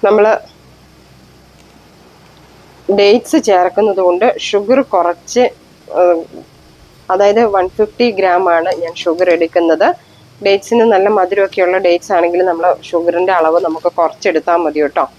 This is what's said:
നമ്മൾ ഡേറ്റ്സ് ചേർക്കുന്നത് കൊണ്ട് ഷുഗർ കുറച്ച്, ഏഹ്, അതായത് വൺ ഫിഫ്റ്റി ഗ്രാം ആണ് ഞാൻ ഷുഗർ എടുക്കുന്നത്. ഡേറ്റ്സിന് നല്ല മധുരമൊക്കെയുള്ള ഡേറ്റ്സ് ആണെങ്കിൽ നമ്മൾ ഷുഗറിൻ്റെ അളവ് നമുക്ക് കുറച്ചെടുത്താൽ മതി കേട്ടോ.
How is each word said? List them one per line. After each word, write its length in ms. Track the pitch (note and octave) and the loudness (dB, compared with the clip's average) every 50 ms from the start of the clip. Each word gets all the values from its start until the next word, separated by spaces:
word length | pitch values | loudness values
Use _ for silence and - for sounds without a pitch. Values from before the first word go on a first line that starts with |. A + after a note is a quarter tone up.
| - | 2
നമ്മൾ 180 | G3+ G#3 G#3+ G#3 G#3+ A3 - - - - - - - - _ _ - - - - - - - - - - - - _ _ - - - - - - - _ - - - _ - - - - - - - - - - - - - - - F#3+ G3+ | 2 2 2 2 2 0 -2 -4 -12 -20 -20 -20 -20 -20 _ _ -20 -20 -20 -20 -20 -20 -20 -20 -20 -20 -20 -20 _ _ -20 -20 -20 -20 -20 -20 -20 _ -20 -20 -20 _ -20 -20 -20 -20 -20 -20 -20 -20 -20 -20 -20 -20 -20 -4 -2 2 2
ഡേറ്റ്സ് 400 | G3+ G3+ G#3 B3 - - - - A#3+ - | 4 4 4 2 0 -2 -4 -2 0 2
ചേർക്കുന്നത് 520 | G3 F3+ F3+ F3+ F3+ - G#3+ G#3+ G3 F3+ F#3+ | 0 2 2 0 0 0 -2 0 0 0 0
കൊണ്ട് 180 | F3+ F3+ F3+ G3+ B3 - - - | 0 0 0 0 -2 -2 -2 -8
ഷുഗർ 320 | - - G3+ G3+ G3+ B3+ C4 C4+ - - | -4 -4 -4 0 0 0 0 0 0 -2
കുറച്ച്, 520 | F#3 E3+ F3 F3 F3 - - - A#3 B3 A#3+ - - - _ - _ _ - - D3 | -2 0 -2 -4 -6 -10 -6 -2 0 0 0 -2 -8 -20 _ -20 _ _ -8 -2 0
ഏഹ്, 240 | F3+ F3 F3 E3 - - - - - - - - - - - _ - - - - - - F#3 | 2 2 2 0 -2 -10 -16 -20 -20 -20 -20 -20 -20 -20 -20 _ -20 -20 -20 -20 -8 -6 -4
അതായത് 280 | F#3+ G3+ G3+ G#3 A3+ A#3+ A3 G3 | 0 2 2 2 2 0 0 0
വൺ 120 | G3 F#3 F#3 - | 0 -2 -2 -2
ഫിഫ്റ്റി 300 | - G#3+ G#3 - - A#3+ A#3+ G#3 | -4 -4 -4 -2 -2 -2 -2 0
ഗ്രാം 260 | F#3+ G3 F#3 F3 F3+ F#3+ F3+ E3+ | 0 0 0 0 0 0 0 0
ആണ് 160 | E3 E3 F3+ F3+ E3 | 0 0 -2 -4 -4
ഞാൻ 120 | E3+ E3 E3 - - | -6 -8 -8 -8 -4
ഷുഗർ 260 | F3 D#3+ E3+ F#3 F3+ E3+ | -4 -2 0 0 0 2
എടുക്കുന്നത്. 500 | E3 E3+ E3 - F3+ E3+ E3 D#3+ D#3+ F#3+ C#4+ F4+ - - _ - - - - - - - | 0 0 -2 0 -2 0 2 2 2 2 0 0 -2 -10 _ -20 -20 -20 -20 -20 -6 -2
ഡേറ്റ്സിന് 380 | G3 G3 G3+ - - A#3 A#3+ A3+ A#3 A3 | 0 0 0 -2 -2 0 2 2 4 2
നല്ല 120 | F#3+ F#3+ G3+ G#3+ G3+ | 2 2 2 2 0
മധുരമൊക്കെയുള്ള 600 | F#3 F3+ G3 G3+ G3 F#3+ - - F#3 F3+ F3+ F#3 F#3+ | 0 0 0 -2 -2 -2 0 -2 0 0 0 0 2
ഡേറ്റ്സ് 260 | F3+ F3 F3 - - G#3 | 0 0 0 -2 -2 -2
ആണെങ്കിൽ 260 | F3 E3+ E3+ F3 F3+ F3+ F#3 | 0 0 0 0 0 0 0
നമ്മൾ 160 | E3+ E3 E3+ F3+ - - - - | -2 0 0 0 0 -2 -4 -6
ഷുഗറിൻ്റെ 460 | - E3+ E3+ E3+ E3+ E3+ F3+ F#3 F#3+ F3 | -4 -2 -2 0 -2 0 0 0 0 2
അളവ് 220 | D#3+ D#3+ D#3+ F3 E3+ E3 | 2 2 2 0 0 -2
നമുക്ക് 240 | D#3+ D#3+ - F3 E3+ - | -6 -4 -4 -4 -2 0
കുറച്ചെടുത്താൽ 600 | E3+ D#3 - - - G#3 E3+ D#3+ D3+ - E3+ E3+ F3 | -2 -2 -2 -4 -4 -2 -2 -2 -2 0 -2 0 0
മതി 180 | D#3 D3+ D3+ D3+ | -2 -2 -2 -2
കേട്ടോ. 200 | C#3 - F#3 D3 - - | -2 -2 -4 -4 -4 -6